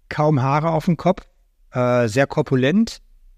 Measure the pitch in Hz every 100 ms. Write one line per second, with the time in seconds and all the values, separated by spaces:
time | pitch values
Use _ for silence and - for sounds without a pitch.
0 | - - 151 151 135 147 165 160 160 165
1 | 175 190 - _ _ _ _ 131 123 123
2 | 117 107 139 - 147 131 127 185 226 -
3 | _ _ -